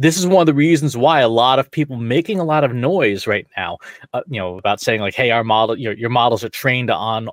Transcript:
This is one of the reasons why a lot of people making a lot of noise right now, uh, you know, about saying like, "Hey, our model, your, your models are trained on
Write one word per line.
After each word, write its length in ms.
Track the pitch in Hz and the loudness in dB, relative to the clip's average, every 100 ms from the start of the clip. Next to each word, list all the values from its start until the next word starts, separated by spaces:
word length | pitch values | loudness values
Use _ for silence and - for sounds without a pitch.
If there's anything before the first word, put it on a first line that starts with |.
This 180 | 147 165 | 0 2
is 80 | 180 | 2
one 160 | 190 | 4
of 40 | 165 | 4
the 60 | |
reasons 440 | 143 151 165 147 120 | 4 4 4 2 2
why 240 | 135 160 | 2 4
a 80 | 123 | 4
lot 320 | 113 123 131 | 4 4 2
of 100 | 131 | 0
people 260 | - 147 127 | -4 -6 -4
making 440 | 117 131 170 202 | -2 -2 -2 -4
a 40 | |
lot 200 | 165 151 | -2 0
of 100 | 139 | 0
noise 500 | 120 127 190 123 98 - | 0 -2 0 0 -2 -2
right 180 | 104 - - | -4 -4 -8
now, 220 | 87 85 - - - | -8 -10 -16 -20 -10
uh, 80 | 127 - | -10 -8
you 140 | 123 | -6
know, 180 | 92 90 | -6 -4
about 220 | 101 104 | -4 -2
saying 200 | - 110 | -2 -2
like, 140 | 101 | -2
"Hey, 160 | - 123 | -2 0
our 140 | 117 | 0
model, 340 | 113 110 110 113 | 2 2 2 -2
your, 140 | 120 | -6
your 180 | 101 117 | -6 -2
models 320 | 123 120 113 | 0 2 0
are 60 | 113 | -4
trained 420 | - 135 127 120 | -6 -2 -2 -2
on 380 | 90 107 113 113 | -4 -2 -6 -8